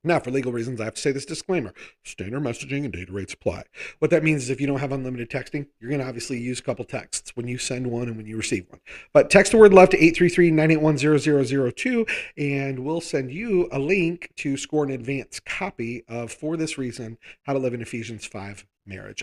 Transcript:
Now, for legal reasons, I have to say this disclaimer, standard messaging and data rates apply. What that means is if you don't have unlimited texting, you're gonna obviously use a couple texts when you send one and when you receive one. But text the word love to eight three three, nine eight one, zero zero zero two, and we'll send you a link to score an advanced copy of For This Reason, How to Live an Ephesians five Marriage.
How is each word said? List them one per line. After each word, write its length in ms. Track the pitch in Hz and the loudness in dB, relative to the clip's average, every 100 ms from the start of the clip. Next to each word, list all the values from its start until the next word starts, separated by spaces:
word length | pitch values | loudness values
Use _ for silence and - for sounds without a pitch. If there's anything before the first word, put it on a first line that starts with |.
Now, 160 | 175 160 | 0 0
for 120 | - | 0
legal 200 | 135 127 | -4 -2
reasons, 300 | 120 117 120 | -6 -6 -6
I 40 | |
have 100 | 107 | -8
to 60 | - | -4
say 120 | 147 | -4
this 140 | 135 - | -4 -8
disclaimer, 480 | 160 - 180 107 - - _ | -10 -4 -4 -4 -12 -20 _
standard 380 | - - 95 131 | -20 -12 -8 -6
messaging 420 | 135 117 135 139 | -6 -6 -6 -6
and 80 | 143 | -6
data 200 | 92 90 | -8 -10
rates 220 | 98 101 | -10 -10
apply. 300 | - - 87 - - - - | -6 -6 -6 -14 -18 -18 -4
What 120 | 156 | 2
that 120 | 165 | 2
means 200 | 156 151 | 2 0
is 40 | 123 | -2
if 100 | 123 | -4
you 80 | 139 | -2
don't 120 | 139 | -2
have 140 | 139 | -4
unlimited 360 | 135 127 123 117 | -4 -6 -8 -8
texting, 380 | 135 - 147 143 _ | -8 -8 -10 -10 _
you're 120 | 113 | -6
gonna 180 | 143 131 | -4 -4
obviously 300 | 120 - 123 | -8 -8 -6
use 200 | 120 127 | -6 -6
a 40 | |
couple 240 | - 120 113 | -6 -6 -8
texts 500 | 127 98 - - - | -10 -8 -12 -10 -8
when 100 | 120 | -6
you 120 | 123 | -6
send 280 | - 127 127 | -6 -4 -4
one 220 | 117 120 | -4 -4
and 80 | 110 | -8
when 80 | |
you 140 | 107 110 | -8 -8
receive 280 | - 101 - | -2 -4 -4
one. 100 | - - - - | -20 -20 -20 4
But 160 | 151 - | 4 8
text 240 | 196 202 | 6 6
the 60 | 226 | 10
word 160 | 208 | 12
love 160 | 190 185 | 12 10
to 120 | 185 | 8
eight 140 | 160 165 | 6 6
three 140 | 175 | 2
three, 200 | 180 175 | 6 6
nine 200 | 156 156 | 6 4
eight 100 | 156 | 4
one, 160 | 156 147 | 4 2
zero 220 | 147 151 | 2 2
zero 260 | 156 143 | 4 2
zero 260 | 127 139 123 | 2 0 -2
two, 360 | - 254 240 220 - - - | -2 -2 0 -2 -6 -8 -6
and 400 | 143 139 139 131 | -4 -2 -4 -6
we'll 240 | 131 165 | -4 -6
send 280 | - 147 131 | -4 -4 -4
you 380 | 151 233 185 175 | -8 -2 0 0
a 80 | 135 | -2
link 520 | 143 196 170 175 - - | 0 0 0 -4 -12 -8
to 200 | 143 135 | -6 -4
score 280 | - 151 | -2 -2
an 60 | 143 | -2
advanced 540 | 131 117 139 - - | -4 -6 -8 -8 -16
copy 580 | - - 196 - 117 120 - | -12 -8 -8 -8 -8 -8 -10
of 240 | 117 113 | -10 -10
For 240 | - 151 165 | -10 -8 -4
This 220 | 156 147 | -6 -6
Reason, 400 | 127 117 113 113 - - | -8 -8 -14 -14 -20 -14
How 100 | - | -4
to 60 | 139 | -2
Live 160 | 127 | -2
an 80 | 120 | -4
Ephesians 420 | 113 120 110 110 | -8 -10 -10 -12
five 400 | - 104 98 101 _ _ 101 | -12 -12 -14 -16 _ _ -16
Marriage. 360 | 98 101 104 | -14 -14 -14